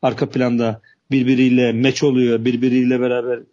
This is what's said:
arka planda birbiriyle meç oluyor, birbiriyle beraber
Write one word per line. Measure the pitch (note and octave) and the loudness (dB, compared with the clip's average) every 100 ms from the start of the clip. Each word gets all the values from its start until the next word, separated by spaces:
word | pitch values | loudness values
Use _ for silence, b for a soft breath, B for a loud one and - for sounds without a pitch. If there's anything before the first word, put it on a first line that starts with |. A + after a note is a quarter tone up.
arka | C3 - C#3 | -4 -2 -4
planda | B2+ B2 A#2+ A#2 G#2+ b _ - | -2 0 0 -2 -4 b _ -4
birbiriyle | C3+ B2+ B2+ B2+ B2 A#2+ | 0 2 2 2 2 2
meç | A2+ C3 B2+ | 0 0 0
oluyor, | D3 B2+ A#2+ A2+ A#2+ | 0 2 2 0 0
birbiriyle | A#2+ C3 B2+ B2 B2+ | 0 0 0 0 0
beraber | B2 B2 A#2+ A#2+ - | -2 -2 -4 -6 -10